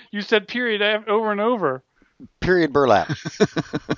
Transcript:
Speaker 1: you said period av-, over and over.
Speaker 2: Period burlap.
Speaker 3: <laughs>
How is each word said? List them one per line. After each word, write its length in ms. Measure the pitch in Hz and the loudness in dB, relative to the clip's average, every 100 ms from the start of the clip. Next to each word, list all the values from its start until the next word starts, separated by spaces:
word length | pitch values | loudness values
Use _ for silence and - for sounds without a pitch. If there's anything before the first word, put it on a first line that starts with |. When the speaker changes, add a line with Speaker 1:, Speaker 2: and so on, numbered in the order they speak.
| - | -14
Speaker 1:
you 100 | 202 | -12
said 260 | 196 214 202 | 0 0 0
period 340 | 240 247 208 | -4 -4 -2
av-, 260 | 208 214 220 | 0 -2 -2
over 240 | 214 220 | -2 -2
and 100 | 202 | -2
over. 420 | 214 247 160 131 - _ _ _ 139 _ | -2 -2 -2 -4 -12 _ _ _ -20 _
Speaker 2:
Period 320 | - 180 156 | 0 2 4
burlap. 380 | 139 135 101 82 | 2 4 4 2
Speaker 3:
<laughs> 40 | 151 - - 208 - - 156 - | -6 -8 -2 0 0 -8 -10 -8